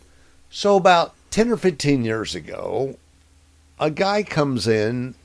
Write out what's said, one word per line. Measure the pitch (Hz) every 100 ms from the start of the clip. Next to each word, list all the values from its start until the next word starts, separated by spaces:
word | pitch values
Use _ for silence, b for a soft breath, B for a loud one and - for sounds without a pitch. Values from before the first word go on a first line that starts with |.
| - - _ _ -
So | - 202 196
about | 185 170 - - _
ten | - 233
or | 208
fifteen | 185 147 143 139
years | 113 110 95
ago, | 87 82 90 92 104 135 - _ _ _ _ _ _ _ -
a | 156
guy | 147 196 208
comes | 196 160 143 120 113
in, | 110 107 123 127 -